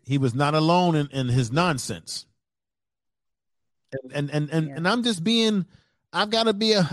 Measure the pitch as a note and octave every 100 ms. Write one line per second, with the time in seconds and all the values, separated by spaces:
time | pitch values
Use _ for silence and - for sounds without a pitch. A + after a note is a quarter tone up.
0 | - C#3 C3 B2 C#3+ D#3 D#3 F3 F3+ D#3
1 | C#3+ C3+ B2+ B2 A2+ C#3 F3+ C3+ - F#2
2 | - - - _ _ _ _ _ _ _
3 | _ _ _ _ _ _ _ _ _ C3+
4 | C3 C#3+ C#3+ D3 D3 D#3+ D#3 C#3 F3 A#3
5 | A#3+ F#3+ F3 A#3 A3 G#3 E3+ _ _ _
6 | _ E3+ G#3 A3+ A3+ G3+ A3 G#3+ D3+